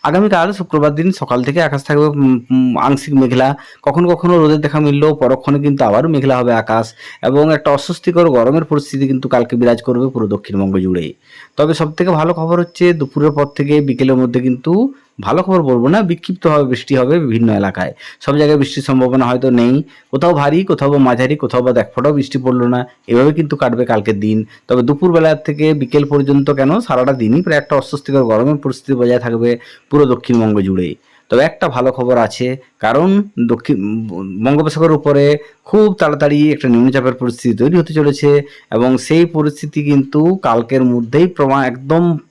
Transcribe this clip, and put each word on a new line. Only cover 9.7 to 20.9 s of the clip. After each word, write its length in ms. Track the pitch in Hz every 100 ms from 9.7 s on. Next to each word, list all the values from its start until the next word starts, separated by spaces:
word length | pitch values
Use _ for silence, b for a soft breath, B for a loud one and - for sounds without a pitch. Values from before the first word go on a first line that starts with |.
| 117
করবে 280 | - 123 131
পুরো 180 | 127 107
দক্ষিণবঙ্গ 520 | 101 - 101 98 95
জুড়েই। 340 | 92 90 78 - B B B -
তবে 160 | 156
সবথেকে 360 | 160 156 156 180
ভালো 240 | 160 160
খবর 260 | 170 160 175
হচ্ছে, 340 | 175 - 175
দুপুরের 380 | 170 143 - 151
পর 140 | 147 143
থেকে 360 | - 143 151
বিকেলের 340 | 143 123 131 131
মধ্যে 240 | 127 123
কিন্তু, 540 | 127 127 156 185 269 B B -
ভালো 220 | 101 147
খবর 200 | 185 185
বলবো 240 | 143 123 127
না, 140 | 196
বিক্ষিপ্তভাবে 640 | 190 170 - 180 165 151
বৃষ্টি 320 | 135 123 - 131
হবে 240 | 127 170
বিভিন্ন 340 | 147 113 113
এলাকায়। 400 | 104 98 92 92 - B B
সব 160 | - 143
জায়গায় 200 | 147 151
বৃষ্টির 260 | 139 -
সম্ভাবনা 420 | 135 131 127 131 123
হয়তো 240 | 127 131
নেই, 340 | 123 120 135 143 B B
কোথাও 220 | 135 170
ভারী, 300 | 160 143 160
কোথাও 280 | 190 156 139